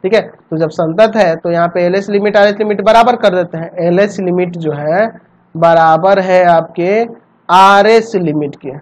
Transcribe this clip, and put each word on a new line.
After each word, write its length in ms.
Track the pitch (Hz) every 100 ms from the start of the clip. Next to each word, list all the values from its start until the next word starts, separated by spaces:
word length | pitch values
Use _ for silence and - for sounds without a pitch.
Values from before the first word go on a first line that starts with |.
ठीक 100 | 190
है, 80 | 214
तो 360 | - _ _ 160
जब 120 | 160
संतत 440 | 160 160 170 220 220
है 200 | 185 165
तो 160 | 175
यहाँ 160 | 170 170
पे 180 | 180 175
एलएच 240 | 190 202
limit, 280 | 202 208 208
आरएच 220 | 208 202
limit 220 | 214 202
बराबर 320 | 196 226 233 240
कर 180 | 208 180
देते 220 | 175 160
हैं। 300 | 165 175 170
एलएच 320 | 175 202 202
limit 360 | 185 180 180 175
जो 140 | 156
है 340 | 143 151 175 226 - _ _ _ 160
बराबर 640 | 165 165 165 160 190 196
है 220 | 185 180 180
आपके 560 | 165 160 - 175 208 233 - _ _ -
आरएच 680 | 180 190 202 202 226 220 190
limit 380 | 170 151 147 -
के। 200 | 139 143